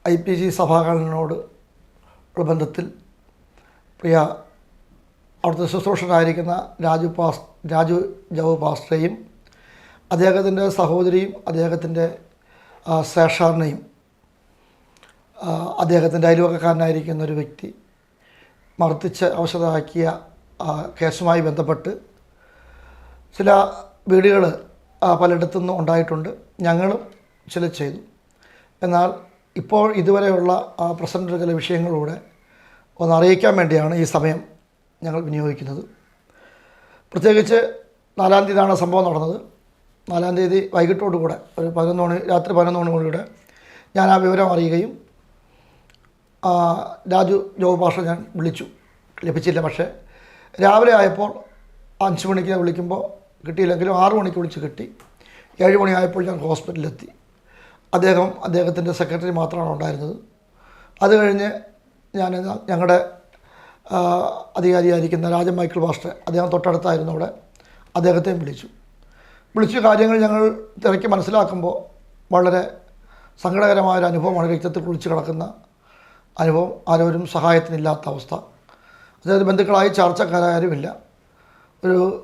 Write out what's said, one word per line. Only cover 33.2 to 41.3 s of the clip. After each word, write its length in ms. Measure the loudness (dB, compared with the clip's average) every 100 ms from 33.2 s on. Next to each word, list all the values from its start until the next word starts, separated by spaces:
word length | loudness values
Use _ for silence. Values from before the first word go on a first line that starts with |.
| 6 6 4 2
വേണ്ടിയാണ് 340 | 2 2 2 0
ഈ 40 | 0 0
സമയം 260 | 0 -2 -8 -20 _ _ _ _ -8
ഞങ്ങൾ 160 | -6 -6
വിനിയോഗിക്കുന്നത്. 560 | -4 -4 -6 -10 -12 -14 _ _ _ _ _ _ _ _ _ _ _ _
പ്രത്യേകിച്ച് 460 | 0 4 4 4 2 2 -4 -18 _ _ -2
നാലാം 240 | 4 4 4
തീയതിയാണ് 280 | 2 2 2
സംഭവം 220 | 0 2 0
നടന്നത്. 280 | 0 -4 -6 -12 _ _ _ _ _ -8
നാലാം 220 | -4 -2 0
തീയതി 220 | 0 0 0 0
വൈകിട്ടോടുകൂടെ 600 | 2 0 -2 -2 -2